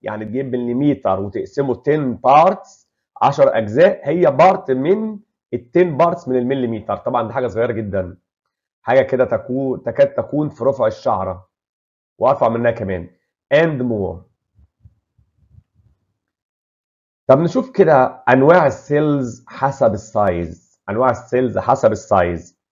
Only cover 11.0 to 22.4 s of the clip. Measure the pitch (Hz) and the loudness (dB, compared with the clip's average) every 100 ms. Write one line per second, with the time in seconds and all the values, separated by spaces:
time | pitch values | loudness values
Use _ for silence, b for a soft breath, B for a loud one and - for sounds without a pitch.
11 | 131 101 95 90 _ _ _ _ _ _ | -4 -2 -4 -8 _ _ _ _ _ _
12 | _ _ 117 139 120 117 120 113 101 92 | _ _ 0 2 0 0 -2 -2 -6 -6
13 | 85 _ _ _ _ 143 165 143 123 110 | -8 _ _ _ _ 2 2 0 -4 -4
14 | 92 87 - _ _ _ _ _ - _ | -4 -8 -18 _ _ _ _ _ -20 _
15 | _ _ _ _ _ - _ _ _ _ | _ _ _ _ _ -20 _ _ _ _
16 | _ _ _ _ _ _ _ _ _ _ | _ _ _ _ _ _ _ _ _ _
17 | _ _ - 135 170 254 254 - 170 143 | _ _ 2 2 2 -2 -4 0 4 4
18 | 127 - - 127 139 180 147 - - 147 | 2 -2 0 4 6 6 4 -2 -4 -2
19 | 151 143 123 113 - - 139 139 120 101 | 0 -2 -4 -10 -20 -6 -6 0 0 0
20 | - 110 101 85 85 - _ _ - 104 | -6 -2 -2 -2 -6 -10 _ _ -8 -2
21 | 127 120 - 123 127 101 - 123 110 107 | 0 -2 -4 -2 -2 -4 -2 2 2 0
22 | - 98 87 85 | -2 0 0 -4